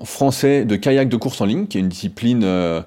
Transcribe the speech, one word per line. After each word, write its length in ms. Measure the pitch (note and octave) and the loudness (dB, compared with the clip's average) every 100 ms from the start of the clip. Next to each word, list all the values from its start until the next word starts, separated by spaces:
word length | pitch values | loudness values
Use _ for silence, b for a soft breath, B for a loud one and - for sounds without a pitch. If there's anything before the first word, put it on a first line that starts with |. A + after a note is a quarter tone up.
français 600 | A2+ - C#3 B2+ C#3 C#3+ A2+ | -8 -2 0 2 2 2 2
de 100 | G2+ | 0
kayak 320 | C#3+ C3+ C3 | 2 2 2
de 80 | A#2 | 0
course 240 | C3+ - | -2 -2
en 60 | G2+ | -2
ligne, 200 | C3 G#3 | 0 -2
qui 120 | F#2+ | -2
est 20 | |
une 80 | F#2 | -2
discipline, 540 | F2+ G2 F2+ A#2 B2 | -2 -8 -2 0 2
euh, 380 | G2 F2+ F2 E2 | 2 0 0 -2